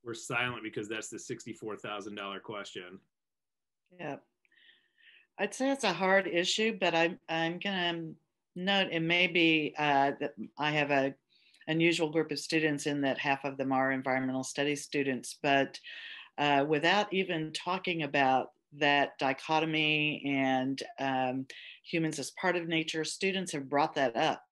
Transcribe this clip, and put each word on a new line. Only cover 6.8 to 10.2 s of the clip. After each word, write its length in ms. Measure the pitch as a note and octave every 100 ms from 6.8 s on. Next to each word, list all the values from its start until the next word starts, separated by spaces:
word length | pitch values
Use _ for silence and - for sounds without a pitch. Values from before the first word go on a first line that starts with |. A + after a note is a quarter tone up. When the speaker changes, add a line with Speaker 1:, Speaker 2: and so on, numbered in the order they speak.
Speaker 2:
but 140 | F#3
I'm, 240 | E3 E3+ F#3 -
I'm 300 | E3 E3 F3
gonna 540 | G3+ F#3+ F3 E3+ E3 D#3 _ _ _
note, 340 | - F3+ G3 F#3
and 140 | E3 E3
maybe, 680 | F3 F3+ F3+ E3 D#3+ D3+ -
uh, 360 | D3+ C#3 C#3 C#3